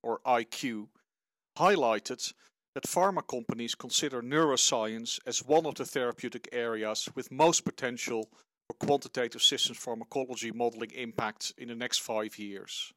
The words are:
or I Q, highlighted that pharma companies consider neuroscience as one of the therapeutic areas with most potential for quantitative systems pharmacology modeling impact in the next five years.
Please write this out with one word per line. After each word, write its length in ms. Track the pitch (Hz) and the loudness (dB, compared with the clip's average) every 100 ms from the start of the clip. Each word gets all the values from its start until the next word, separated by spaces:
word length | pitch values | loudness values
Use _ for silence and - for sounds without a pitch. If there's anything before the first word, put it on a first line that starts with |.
or 160 | 117 113 131 | -4 -2 4
I 180 | 123 | 4
Q, 460 | 113 - 131 110 104 _ _ _ _ _ _ - | 2 -4 -4 -4 -8 _ _ _ _ _ _ 2
highlighted 760 | 175 190 123 107 - 123 - - _ _ _ - | 4 6 4 2 0 -8 -8 -10 _ _ _ -10
that 80 | |
pharma 420 | - - 190 180 - | -2 2 2 2 -4
companies 500 | 127 117 117 117 - | -8 -6 -6 -6 -8
consider 460 | 127 - 151 127 | -4 -2 -2 -4
neuroscience 1000 | 117 147 160 127 - 127 110 110 117 - - | 0 4 4 4 4 2 0 -4 -6 -8 -4
as 200 | 117 123 | -6 4
one 200 | 156 160 | 4 4
of 100 | - | -4
the 100 | - | -4
therapeutic 640 | 143 123 113 123 117 - | 0 -2 -2 -8 -8 -6
areas 560 | 123 117 113 107 107 - - | -4 -2 -2 -2 -4 -6 -8
with 160 | 120 | -10
most 320 | 131 160 160 | 6 6 6
potential 680 | - - 127 120 - 117 110 _ _ _ _ | 0 -2 -4 -2 -2 -2 -4 _ _ _ _
for 180 | - - | -6 2
quantitative 560 | 143 127 - 120 117 | 2 2 -4 -4 4
systems 360 | - 139 - 117 | 4 4 0 -2
pharmacology 760 | - 117 113 139 127 120 113 | -8 -8 -4 -4 -2 -4 -6
modeling 400 | 107 117 113 113 | 2 0 0 -10
impact 640 | - 120 113 110 107 - - | -8 -8 -2 -4 -4 -8 -8
in 120 | 123 | -12
the 60 | 117 | -6
next 240 | 120 - | -2 -2
five 380 | - 110 107 - | 0 -2 -2 -6
years. 540 | 104 98 - - - | -10 -10 -10 -10 -10